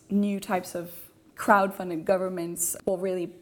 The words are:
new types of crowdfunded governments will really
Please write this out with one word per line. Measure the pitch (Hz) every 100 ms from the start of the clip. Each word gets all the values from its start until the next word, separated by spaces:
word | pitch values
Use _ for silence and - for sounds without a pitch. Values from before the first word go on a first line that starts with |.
| -
new | 202 202 202
types | 190 185 180 175
of | 170 - - _ _ -
crowdfunded | - 202 196 196 180 160 160
governments | 190 185 185 170 170 - - -
will | 185
really | 190 185 170 -